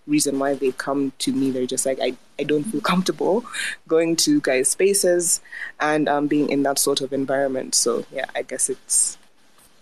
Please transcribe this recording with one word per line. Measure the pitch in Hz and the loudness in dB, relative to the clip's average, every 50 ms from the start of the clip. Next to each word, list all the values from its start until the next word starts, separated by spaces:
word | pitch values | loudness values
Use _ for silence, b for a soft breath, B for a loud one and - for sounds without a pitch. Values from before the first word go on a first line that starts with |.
| _ 147 | _ 0
reason | 151 151 143 143 139 135 | 0 2 2 0 0 0
why | 139 143 139 | 0 0 0
they | 131 139 131 | 0 0 -2
come | 127 - - 143 139 143 139 131 - - | -2 -2 -4 -2 0 0 0 -2 -4 -4
to | - 139 | -4 -2
me. | 127 135 135 135 | 0 0 0 0
They're | 127 127 127 | 0 -2 -4
just | 127 131 - - | -2 -2 -2 0
like, | 135 135 - | 0 -2 0
"I, | - 131 131 - - _ - - | -2 -4 -4 -6 -18 _ -8 -8
I | |
don't | 143 147 151 151 147 | -2 0 0 0 0
feel | 220 - 147 | -2 -4 -4
comfortable | - - 180 185 180 180 160 - 143 156 190 240 240 B B B B B B B _ | -2 0 0 2 2 0 -2 0 0 0 0 0 -2 B B B B B B B _
going | - 160 160 170 165 165 | 0 2 2 4 2 2
to | 160 - 151 147 147 | 2 4 4 4 2
guys' | - 147 131 131 135 - | 2 2 0 2 2 0
spaces | - - 185 196 196 196 - 180 175 175 170 - - - B B B B B B B - | 2 2 2 2 4 4 2 4 2 2 2 0 -2 -4 B B B B B B B -4
and, | 151 151 151 156 147 - | -2 0 2 2 2 2
um, | 143 143 147 | 0 0 0
being | 147 151 147 143 - | 2 2 2 2 2
in | 139 143 139 | 2 2 2
that | 139 139 - | 0 0 0
sort | - 139 139 - | 0 0 0 0
of | 135 127 | -2 -4
environment." | 135 135 135 135 135 135 139 135 131 131 - - - | -2 -4 -2 -2 0 0 0 0 -2 -4 -4 -2 0
So | - - 120 117 139 - - | 0 2 2 0 -2 -4 -6
yeah, | 147 135 - - - | -8 -10 -10 -6 -6
I | 135 | -8
guess | 131 - 127 - - - | -8 -8 -4 -4 -4 -4
it's, | 127 - - - - - - - - - - _ _ _ _ - - - - - _ - | -4 -8 -6 -2 0 0 0 -2 -4 -12 -20 _ _ _ _ -20 -20 -20 -20 -20 _ -12